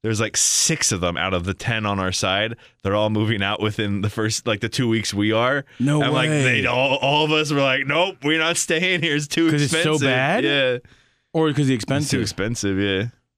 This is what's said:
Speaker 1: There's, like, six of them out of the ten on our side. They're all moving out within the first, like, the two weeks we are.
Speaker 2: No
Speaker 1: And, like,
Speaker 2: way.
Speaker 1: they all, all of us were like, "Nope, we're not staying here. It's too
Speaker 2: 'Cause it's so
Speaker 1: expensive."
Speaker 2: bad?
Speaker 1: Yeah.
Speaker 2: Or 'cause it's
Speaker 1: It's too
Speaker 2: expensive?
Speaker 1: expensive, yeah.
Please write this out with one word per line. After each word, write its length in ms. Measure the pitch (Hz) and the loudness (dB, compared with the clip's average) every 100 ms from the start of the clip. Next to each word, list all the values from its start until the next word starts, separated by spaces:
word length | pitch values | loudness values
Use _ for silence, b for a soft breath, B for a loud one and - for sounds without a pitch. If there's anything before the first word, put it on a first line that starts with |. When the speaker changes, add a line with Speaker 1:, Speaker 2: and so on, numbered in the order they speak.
Speaker 1:
There's, 160 | 110 107 | -2 -2
like, 160 | 110 - | -2 0
six 560 | - - - 160 - | 0 2 0 0 0
of 80 | 98 | 0
them 160 | 87 87 | -2 -2
out 180 | 92 | -2
of 100 | 92 | -2
the 100 | 87 | -2
ten 300 | 95 - 113 | -4 -2 -2
on 140 | 107 98 | -2 -2
our 140 | 92 | -2
side. 420 | 92 98 98 110 117 B B | -2 -2 0 -2 -6 B B
They're 100 | 98 | -2
all 160 | 104 107 | 0 2
moving 320 | 107 107 110 | 0 0 0
out 180 | 98 104 | -2 -2
within 420 | 107 104 104 101 | -2 -2 -2 -2
the 80 | 104 | -4
first, 360 | 107 110 - - | -2 -2 -2 -4
like, 140 | 107 | -4
the 80 | 117 | -2
two 200 | - 120 | -2 0
weeks 240 | 113 104 | 0 -2
we 200 | 101 104 | -2 0
are. 320 | 110 120 143 135 B | 2 0 -2 -6 B
Speaker 2:
No 200 | 131 151 | 0 2
Speaker 1:
And, 120 | 127 | 0
like, 180 | - 156 | 0 0
Speaker 2:
way. 120 | 151 | 2
Speaker 1:
they 220 | 131 127 127 | 2 0 0
all, 300 | 123 135 131 | 0 0 0
all 260 | 131 147 | 2 2
of 80 | 151 | 2
us 180 | 156 151 | 0 0
were 100 | 147 | 0
like, 260 | 139 135 135 | 2 0 0
"Nope, 300 | 147 190 185 | 0 0 -2
we're 160 | 139 160 | -2 0
not 180 | 160 170 | 0 -2
staying 460 | - 160 180 180 | 0 0 2 0
here. 140 | 165 147 | 0 0
It's 100 | 143 | 0
too 240 | - 165 | 2 2
Speaker 2:
'Cause 120 | 147 | 2
it's 100 | 143 | 2
so 60 | 160 170 | 2 2
Speaker 1:
expensive." 120 | 156 139 | 2 2
Speaker 2:
bad? 380 | 127 135 202 | 2 2 0
Speaker 1:
Yeah. 340 | 262 143 131 123 b b b b b | 0 2 2 0 b b b b b
Speaker 2:
Or 140 | 160 156 | 0 0
'cause 160 | 143 135 | 2 2
it's 160 | 127 | 2
Speaker 1:
It's 20 | - | 0
too 340 | 139 147 131 | -2 0 -2
Speaker 2:
expensive? 20 | |
Speaker 1:
expensive, 560 | 107 - 101 123 101 95 | -4 -4 -4 -2 -2 0
yeah. 260 | 101 95 113 - _ | 0 0 -2 -8 _